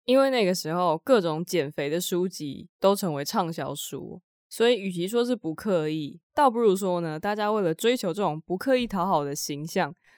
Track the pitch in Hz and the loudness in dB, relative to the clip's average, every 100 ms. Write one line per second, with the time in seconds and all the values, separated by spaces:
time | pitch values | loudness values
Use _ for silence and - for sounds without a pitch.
0 | - 262 269 254 185 185 156 175 180 160 | 2 4 4 4 2 0 -2 0 0 0
1 | - 240 170 156 175 175 143 156 143 170 | 4 4 4 -2 -2 -2 -2 -4 -2 -2
2 | - 175 185 - 151 - - _ 190 202 | -2 -2 -2 -4 -10 -10 -16 _ 2 2
3 | 185 143 147 220 165 165 135 143 - 139 | 0 -4 -2 -2 -2 -4 -6 -8 -8 -10
4 | - 175 _ _ _ - 233 233 196 175 | -12 -16 _ _ _ 2 2 2 -2 -4
5 | 185 240 240 233 165 156 214 175 156 156 | -2 0 0 -2 -4 -6 0 0 0 -2
6 | 143 170 _ - 269 226 226 185 196 175 | -6 -10 _ 2 2 4 4 4 2 -2
7 | 165 156 202 208 208 214 175 160 226 254 | -2 -4 -4 -2 0 0 0 0 0 0
8 | 190 160 185 156 - 185 269 254 233 196 | -2 -2 -2 -2 -4 -4 2 2 2 -2
9 | 185 160 143 147 - 143 160 185 147 - | 2 2 0 -4 -6 -6 -4 -2 -2 -4
10 | _ | _